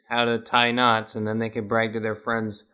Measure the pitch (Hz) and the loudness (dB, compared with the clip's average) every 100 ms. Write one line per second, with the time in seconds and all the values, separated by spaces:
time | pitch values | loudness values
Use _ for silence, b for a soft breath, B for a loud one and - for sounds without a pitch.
0 | - 117 120 117 - 120 120 120 123 110 | -4 0 2 0 0 2 4 4 4 4
1 | 107 113 107 110 113 117 104 113 113 110 | 0 -4 -4 -2 -4 -4 -2 0 0 -2
2 | 110 107 - 113 110 104 _ | -4 -4 -4 -2 -4 -8 _